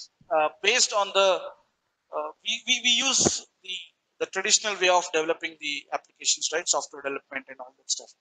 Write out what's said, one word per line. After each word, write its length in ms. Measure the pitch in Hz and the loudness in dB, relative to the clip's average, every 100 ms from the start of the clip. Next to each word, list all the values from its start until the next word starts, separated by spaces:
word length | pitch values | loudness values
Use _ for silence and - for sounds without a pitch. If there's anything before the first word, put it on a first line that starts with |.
| - _ - | -20 _ -2
uh, 160 | 160 151 - | 0 0 2
based 300 | 196 247 - | 2 4 2
on 160 | 220 196 | 0 0
the, 280 | 190 196 165 - - _ _ _ _ - 151 | 4 4 2 -2 -16 _ _ _ _ -10 -8
uh, 140 | 151 - | -8 -10
we, 180 | - 233 233 | -8 -6 0
we, 120 | 247 | 2
we 60 | 240 | 4
use 540 | 240 269 240 - - - _ | 2 2 2 2 0 -10 _
the, 60 | 190 185 170 _ _ - | -16 -16 -16 _ _ -8
the 60 | 160 | -6
traditional 500 | 190 208 214 220 190 | -2 2 2 2 0
way 100 | 180 | 4
of 140 | 180 170 | 4 2
developing 440 | 160 160 160 165 160 | -2 0 -2 -4 -8
the 220 | 151 143 - | -8 -8 -6
applications, 580 | 147 _ - 143 - - | -8 _ -6 -2 -2 -2
right? 160 | 156 175 | -2 0
Software 340 | 151 - 147 | -2 -2 -8
development 440 | 139 139 - 135 131 | -8 -8 -8 -12 -12
and 100 | 131 | -18
all 160 | 127 131 | -18 _
that 140 | - | -8
stuff. 220 | - 117 - | -8 -8 -20